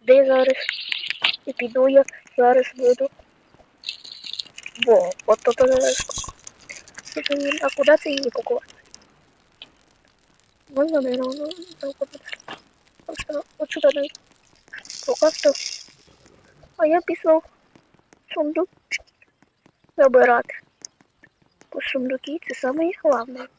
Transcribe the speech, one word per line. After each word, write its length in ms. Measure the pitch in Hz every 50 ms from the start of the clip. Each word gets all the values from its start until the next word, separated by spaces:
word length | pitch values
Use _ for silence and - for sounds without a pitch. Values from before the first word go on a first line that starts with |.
Де 140 | 220 233 254
я 100 | 269 269
зараз? 300 | 262 262 262 262 262 262 - - - - - - - - - - - - - - - - - _
І 80 | 277 262
піду 360 | - 240 233 233 262 254 269
я 140 | 269 277 269 - - - _ - _
зараз 340 | - 247 240 254 254 254 - -
буду. 340 | 254 262 247 254 - 269 277 _ - _ _ _ _ _ _ _ _ - _ _ _ - - - - - - - - - - - - - - _ - - - _ - 233
Во, 260 | 247 220 190 180 175 185 - -
от 140 | - 220 - -
тут 120 | 247 226
зараз. 500 | - 262 262 262 254 269 262 254 - - - - - - - - _ - - _ _ - - - - - - _ - _ - - 311 302 - 285 285 285 285 294 302
А 80 | - 277 -
куди 200 | - 277 294 302
ти 120 | 311 - 320
її 200 | 277 277 277 240
пакувати? 440 | - - - - 240 - - - - _ _ _ - _ _ _ _ _ _ _ _ _ _ _ _ _ - _ _ _ _ _ _ _ _ _ _ _ _ _ _ _ _ _ _ _ _ _
Можна, 320 | 277 269 294 320 320 294
наверное, 320 | 262 254 247 254 254 254 269
ну, 120 | 294 294 311 370 359 339 370 330 _
так 120 | - 277 277 _
от. 100 | 554 _ - - _ - - _ _ - - - _ _ _ _ _ _ _ _ _
Просто 380 | - 320 - - - 302 285 - _ _
от 140 | _ 311 -
сюди 160 | - 320 302 285 285
дай. 180 | 294 285 294 _ - _ _ _ _ _ _ _ _ _ _ - - - - - - -
Поки 300 | - 240 - 302 320 -
що. 160 | - - 294 277 - - - - - - - _ _ _ _ _ _ _ - _ _ _ _ _ _ - _ _
А 80 | - 330
я 160 | 302 320 359
пішов 420 | - - 339 - - 330 320 320 - - _ _ _ _ _ - _ _ _ _ _ _ - _ _ _ -
сундук 360 | - 302 294 320 320 359 - _ _ _ _ - - - _ _ _ _ _ _ _ _ _ _ _ _ _ _ _ _ _ _
забирати. 560 | - 285 269 240 254 247 254 240 240 - - - - _ _ _ _ - _ _ _ _ _ _ _ - _ _ _ _ _ _ _ - _
Бо 100 | - -
сундуки — 560 | - - - 269 247 254 262 262 - 277 294 339 -
це 80 | - 254
саме 360 | - - 254 269 311 330 339 359 - -
головне. 440 | 311 269 233 233 262 247 254 254 - _